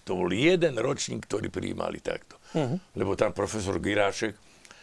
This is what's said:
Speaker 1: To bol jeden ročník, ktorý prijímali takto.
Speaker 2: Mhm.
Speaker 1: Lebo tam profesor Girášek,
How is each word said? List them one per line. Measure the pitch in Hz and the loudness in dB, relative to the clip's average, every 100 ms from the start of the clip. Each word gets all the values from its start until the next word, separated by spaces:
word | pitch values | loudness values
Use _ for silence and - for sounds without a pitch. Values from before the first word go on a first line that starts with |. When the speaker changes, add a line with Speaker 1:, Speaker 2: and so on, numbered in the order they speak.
| - | -4
Speaker 1:
To | 92 | 0
bol | 90 | 2
jeden | 95 156 185 160 120 | 4 4 6 4 0
ročník, | 123 135 - 117 - | -2 -2 -4 -6 -4
ktorý | 101 92 | -4 -2
prijímali | 95 95 90 85 82 | -4 -4 -2 -4 -4
takto. | 50 50 - - - 165 | -6 -6 -10 -20 -4 0
Speaker 2:
Mhm. | 131 180 - 98 | 0 -2 -6 -4
Speaker 1:
Lebo | 101 | -2
tam | 95 107 | 0 0
profesor | 92 98 107 95 90 | 0 -2 -2 -2 0
Girášek, | 95 104 101 - 110 - - - - - | 0 2 2 0 -4 -6 -16 -20 -20 -20